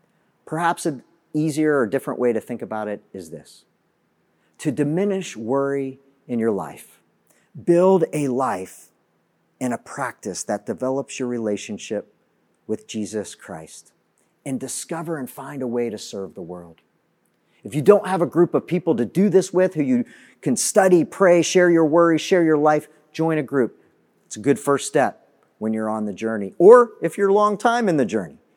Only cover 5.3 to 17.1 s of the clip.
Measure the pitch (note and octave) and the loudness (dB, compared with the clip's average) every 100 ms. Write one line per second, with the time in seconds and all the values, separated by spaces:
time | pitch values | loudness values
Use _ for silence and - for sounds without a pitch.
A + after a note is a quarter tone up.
5.3 | A2 A2+ C#3 C#3 C#3 C3+ B2+ _ _ - | -10 -4 -2 0 -2 -6 -10 _ _ -6
6.3 | A#2+ A2+ G2 D#2 C#2+ - _ _ _ _ | -2 0 -2 -4 -12 -20 _ _ _ _
7.3 | _ _ D3 - E3+ F#3 F#3+ F#3 D3+ C#3+ | _ _ -4 2 4 6 4 2 -2 -2
8.3 | B2+ B2+ F#2 F#2 - - _ _ _ _ | -2 -2 -4 -10 -18 -20 _ _ _ _
9.3 | _ _ - B2+ B2 - - B2+ - G#2 | _ _ -8 -6 -6 -8 -8 -8 -8 -10
10.3 | F2 - G#2 - A#2 B2+ C3+ - - B2 | -8 -6 -6 -6 -6 -4 -4 -6 -8 -6
11.3 | A#2+ A2 G2+ - G2+ - G#2 - _ _ | -4 -4 -4 -6 -12 -8 -8 -10 _ _
12.3 | _ _ _ - G#2+ - A2 F#2+ G#2+ F#2 | _ _ _ -10 -10 -8 -10 -8 -8 -10
13.3 | - - E2 D#2+ - - _ _ _ _ | -14 -16 -16 -16 -20 -20 _ _ _ _
14.3 | _ C#3 C3 C3 - - E3 D#3+ D#3 B2+ | _ -8 -8 -8 -10 -10 -10 -8 -8 -10
15.3 | - C3+ C#3+ B2+ A#2+ A#2+ G2+ - G2+ F#2 | -14 -14 -8 -6 -4 -4 -6 -12 -12 -12
16.3 | G2 E2+ F2+ E2+ E2 _ _ _ | -12 -14 -14 -16 -20 _ _ _